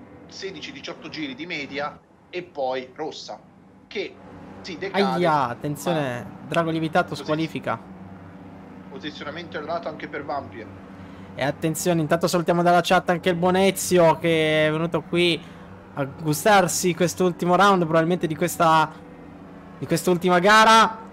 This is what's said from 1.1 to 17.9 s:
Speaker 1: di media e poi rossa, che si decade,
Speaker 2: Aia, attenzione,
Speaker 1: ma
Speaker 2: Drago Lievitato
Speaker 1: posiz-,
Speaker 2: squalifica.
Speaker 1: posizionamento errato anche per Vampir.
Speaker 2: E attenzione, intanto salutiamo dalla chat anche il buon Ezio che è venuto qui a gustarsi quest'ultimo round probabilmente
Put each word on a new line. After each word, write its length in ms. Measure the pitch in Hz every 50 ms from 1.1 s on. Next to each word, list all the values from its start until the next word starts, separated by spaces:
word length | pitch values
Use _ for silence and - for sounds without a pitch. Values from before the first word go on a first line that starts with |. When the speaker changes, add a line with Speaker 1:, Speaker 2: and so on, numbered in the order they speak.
| - 156 156 135 127
Speaker 1:
di 100 | 120 160
media 540 | 180 170 151 139 131 139 139 143 147 156 - _ _ _ _ _ _
e 120 | - 180
poi 480 | 170 - - 147 135 127 131 131 127 123 -
rossa, 440 | - 156 160 - - - - 107 - - - - - - - - - -
che 280 | - - 214 175 - - - - - - - - - - -
si 160 | - - 175 147
decade, 240 | 185 196 - 190
Speaker 2:
Aia, 460 | 202 190 - 175 175 165 151 147 131 117
attenzione, 520 | 120 120 - 147 147 147 - 180 170 156
Speaker 1:
ma 460 | 143 131 120 120 120 - - - - -
Speaker 2:
Drago 220 | 156 165 165 165
Lievitato 400 | 160 160 160 156 156 180 175 -
Speaker 1:
posiz-, 140 | 160 - -
Speaker 2:
squalifica. 540 | - 151 156 160 156 - 131 - 127 113 104 - - - - - - - - - - - - - - - - - - - - - -
Speaker 1:
posizionamento 680 | - 131 151 147 143 - 151 143 143 165 175 160 - 165
errato 300 | 147 156 170 170 170 165
anche 200 | 151 147 156 151
per 160 | 151 147 139
Vampir. 420 | 160 147 139 - - - 117 107 98 95 95 - - - - - - - - - - -
Speaker 2:
E 100 | - 127
attenzione, 560 | 143 147 - - 160 156 - - 180 170 165
intanto 260 | 156 147 165 170 190
salutiamo 360 | 165 - 180 165 - - 175
dalla 180 | 170 175 175 175
chat 280 | 170 - 190 180 180 -
anche 180 | - 160 - 185
il 60 | 180
buon 220 | 170 180 185 180
Ezio 600 | 185 196 196 190 - - - 180 180 165 160 156 -
che 500 | - 170 165 160 156 156 156 156 151 156
è 20 |
venuto 320 | 156 160 165 170 170 160
qui 360 | - - - 175 175 175 165 - - - - - - - - - - - -
a 100 | 143 139
gustarsi 920 | 131 139 - 165 151 147 151 - 220 208 196 180 165 - - - 185 165
quest'ultimo 600 | - 180 160 - - 185 180 165 - 175 175 180
round 260 | 180 196 202 196 180
probabilmente 440 | 175 160